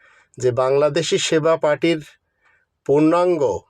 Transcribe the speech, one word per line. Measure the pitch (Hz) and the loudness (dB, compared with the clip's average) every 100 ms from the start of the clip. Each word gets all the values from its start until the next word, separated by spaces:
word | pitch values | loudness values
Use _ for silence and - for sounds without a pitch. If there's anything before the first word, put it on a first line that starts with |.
| _ _ _ - | _ _ _ -6
যে | 127 120 | -2 0
বাংলাদেশি | 131 139 147 156 156 196 | 0 0 0 -2 -2 -2
সেবা | - 160 156 160 | 0 0 0 0
পার্টির | 151 147 165 160 147 _ _ _ _ _ _ _ - | 0 -2 -2 -4 -8 _ _ _ _ _ _ _ -2
পূর্ণাঙ্গ | 143 156 170 180 165 127 87 | 2 2 2 2 0 -2 -4